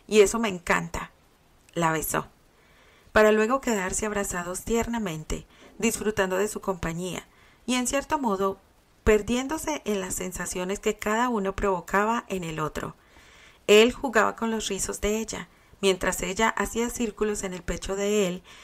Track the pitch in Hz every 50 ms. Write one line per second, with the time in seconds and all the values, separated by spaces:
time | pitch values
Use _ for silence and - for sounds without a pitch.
0 | _ - 202 214 196 196 - 226 233 208 185 175 - - 190 175 170 165 - -
1 | - - _ _ _ _ _ _ _ _ _ _ _ _ - 170 170 165 160 156
2 | 143 - - 151 147 - - _ _ _ _ _ _ _ _ _ - - - _
3 | _ _ - 220 214 214 214 214 214 220 262 269 - 247 226 202 180 185 208 -
4 | 220 214 208 202 202 190 - 180 175 180 185 185 - - 226 233 226 233 233 233
5 | 214 185 156 156 156 - 170 156 - - - - - - - - 196 226 214 -
6 | 196 208 214 208 190 185 185 185 202 208 - 202 - - 185 170 - 170 165 170
7 | 180 180 165 - - - _ _ - - _ _ _ - 254 254 247 240 - 277
8 | 269 - 311 302 269 226 196 185 196 196 190 - _ _ _ _ _ _ _ _
9 | - 220 214 214 202 208 240 247 262 269 311 320 - 320 294 - - - 214 196
10 | 185 190 - - 185 185 180 - 180 - - 185 180 185 202 202 - 220 208 -
11 | - 214 214 226 247 254 240 208 190 196 196 - 208 202 190 175 170 - - 196
12 | 208 220 233 240 - - 196 190 175 160 156 156 156 147 - - - 160 - -
13 | _ _ - - - - - - - - - - _ - 208 214 226 247 240 -
14 | - 262 214 220 202 196 196 - 233 226 226 220 208 - 196 185 - - 196 -
15 | - 202 214 220 220 - - 180 175 - _ _ _ _ - - - 196 185 185
16 | - 185 180 - 185 180 190 208 226 220 - - 202 196 - 226 233 240 233 -
17 | 240 208 202 - 214 214 208 208 - 190 180 180 - - 180 160 - - 190 202
18 | 202 202 208 214 196 180 180 180 - - - -